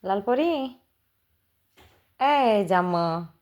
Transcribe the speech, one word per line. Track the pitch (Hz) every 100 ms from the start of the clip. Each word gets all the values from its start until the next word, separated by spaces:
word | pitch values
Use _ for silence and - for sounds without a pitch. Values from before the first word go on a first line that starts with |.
লাল | 185 196
পরি, | 208 247 330 311 262 254 _ _ _ _ _ _ _ _ _ _ _ _ _ _
এই | 262 294 247 214
জাম্মু। | 185 180 180 175 170 165 170 _